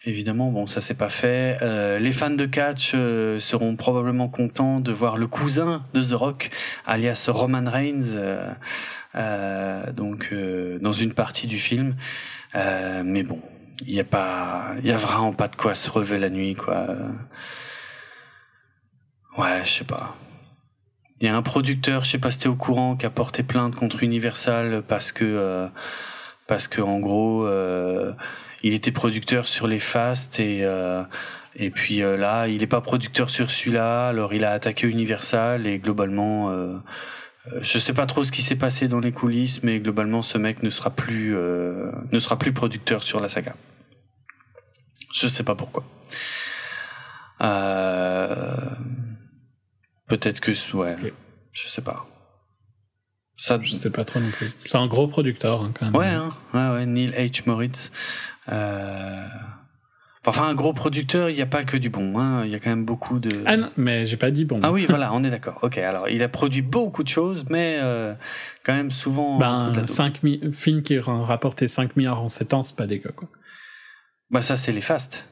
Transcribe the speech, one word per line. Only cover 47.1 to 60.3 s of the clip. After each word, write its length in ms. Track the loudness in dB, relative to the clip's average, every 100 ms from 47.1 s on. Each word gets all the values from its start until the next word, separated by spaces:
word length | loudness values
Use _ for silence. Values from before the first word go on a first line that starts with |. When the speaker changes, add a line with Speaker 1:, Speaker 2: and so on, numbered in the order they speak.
| -18 -20 -2
Speaker 1:
Euh, 960 | 0 2 0 0 0 2 0 0 0 -2 -4 -4 -6 -8 -8 -6 -8 -10 -18 -20 _ _ _ _ _ _ -2
peut-être 320 | 0 0 0
que, 120 | -2 -2 -2
ouais, 200 | 0 0 -2
Speaker 2:
Ok. 120 | -6 -8 -20 -20 _
Speaker 1:
je 140 | -12 -8
sais 140 | -6
pas. 240 | -6 -8 -14 -20 _ _ _ _ _ _ _ _ _ _ _ -10
Ça 200 | 0 0
Speaker 2:
Je 100 | 0
sais 180 | -4 -4
pas 140 | -2
trop 160 | -2 -2
non 120 | -2
plus. 200 | -4 -8 -8
C'est 120 | -2 0
un 100 | 2
gros 200 | 2 2
producteur, 560 | 2 0 0 0 0
hein, 80 | -2
quand 120 | -2
même. 100 | 2
Speaker 1:
Ouais, 120 | 2 4
hein, 260 | 0 -2 -10 -2
ouais, 160 | 0 2 0
ouais, 60 |
Neil 260 | 0 2 0
H. 320 | 0 -2 0
Moritz. 460 | 0 0 0 -4 -12 -10 -8 -8 -10 -14 -6
Euh... 760 | -4 -2 -4 -6 -6 -8 -8 -10 -12 -14 -16 -20 _ _ _ _ _
Enfin, 240 | 2